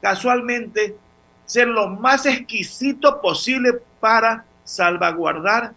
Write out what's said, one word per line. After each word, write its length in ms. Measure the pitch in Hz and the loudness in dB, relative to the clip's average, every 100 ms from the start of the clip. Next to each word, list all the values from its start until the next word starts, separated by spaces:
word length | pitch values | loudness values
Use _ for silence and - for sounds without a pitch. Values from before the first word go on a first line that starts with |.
casualmente, 960 | 202 190 240 247 240 240 226 214 208 208 _ _ _ _ | -2 -2 0 0 0 -6 -4 -4 -4 -4 _ _ _ _
ser 240 | - 240 240 | -6 0 2
lo 200 | 226 196 | 2 -2
más 380 | 196 240 269 277 | -2 2 2 2
exquisito 960 | 254 - 220 180 - 269 277 285 - | -2 -6 -8 -8 -4 -4 2 2 2
posible 520 | - - - 262 247 240 - _ | -2 -2 -2 0 0 0 -6 _
para 440 | 220 226 226 226 - _ | 2 4 2 -2 -10 _
salvaguardar 1080 | - - 175 175 170 165 160 160 175 226 233 | -14 0 0 2 -2 0 -2 -2 0 0 -2